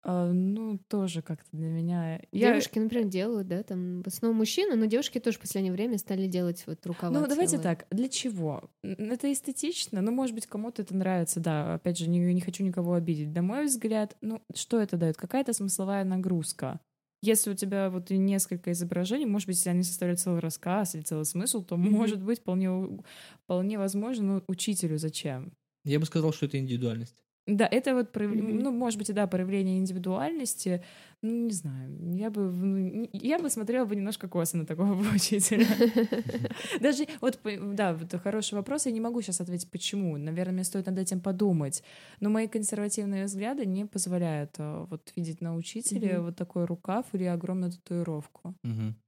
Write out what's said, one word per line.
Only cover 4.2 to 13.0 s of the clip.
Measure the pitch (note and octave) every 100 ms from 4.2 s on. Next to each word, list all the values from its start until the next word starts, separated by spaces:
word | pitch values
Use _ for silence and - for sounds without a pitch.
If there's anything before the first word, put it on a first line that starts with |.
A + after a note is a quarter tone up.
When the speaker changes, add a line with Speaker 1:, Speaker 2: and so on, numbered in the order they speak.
| A3+ A3+
Speaker 2:
мужчины, | A3 - G4+ A#3
но | A3
девушки | A#3 D4 B3
тоже | A#3 -
в |
последнее | - G3 F#3+
время | F3+ A#3 G#3+
стали | - F#3+ F#3+
делать | F3+ F3 F3 -
вот | D#3+ F3
рукава | E3+ F3
Speaker 1:
Ну, | C#4 D4
давайте | C#4+ F4+ D4
Speaker 2:
целые. |
Speaker 1:
так, | F3 E3 -
для | G3 C4
чего? | - B3+ G3 D#3 C3+ - _
Н-, | F#3+ F#3+ G#3+
это | A#3+ C#4+
эстетично, | C4+ - C4 D4 F4 - G3
ну, | G#3
может | B3 C4
быть, | A3+ -
кому-то | G#3 A3+ -
это | G3
нравится, | F#3+ F#3+ F#3 E3 -
да, | E3 D3+ D3+
опять | E3 F3+ F3
же, | E3
не, | F3 F3
не | F3+
хочу | F3 F3
никого | G3 F3+ F3
обидеть. | F3